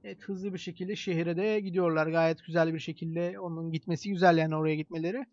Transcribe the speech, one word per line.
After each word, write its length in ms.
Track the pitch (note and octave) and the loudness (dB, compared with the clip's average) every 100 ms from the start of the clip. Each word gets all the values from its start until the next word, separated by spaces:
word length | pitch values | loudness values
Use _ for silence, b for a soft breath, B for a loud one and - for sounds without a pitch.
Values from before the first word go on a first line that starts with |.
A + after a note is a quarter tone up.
Evet, 200 | G3+ F#3+ | -14 -14
hızlı 300 | - G3 G3 | -8 -6 -6
bir 40 | F#3 | -6
şekilde 380 | - E3+ F#3 G#3 | -8 -8 -6 -6
şehire 420 | - E3 E3+ E3+ | -2 0 0 0
de 220 | G#3 G#3+ | 0 0
gidiyorlar. 480 | F#3+ F3 F3 D#3+ D#3 | 0 0 2 2 2
Gayet 360 | E3 E3 D#3+ - | 4 2 0 -2
güzel 280 | E3 D#3+ | 0 2
bir 60 | D#3+ | 0
şekilde 600 | - D#3 E3 E3 F3 G3 | -6 -8 -6 -2 -4 -4
onun 320 | F3+ E3 E3 | -8 -6 -4
gitmesi 380 | D#3+ - E3 G3 | -6 -2 -4 -2
güzel 280 | F#3+ F3+ E3 | 4 6 6
yani, 180 | D#3+ D#3 | 4 2
oraya 200 | D#3 D3+ | 0 0
gitmeleri. 500 | D3+ E3+ E3 A#3 C4 | -4 -4 -4 -4 -10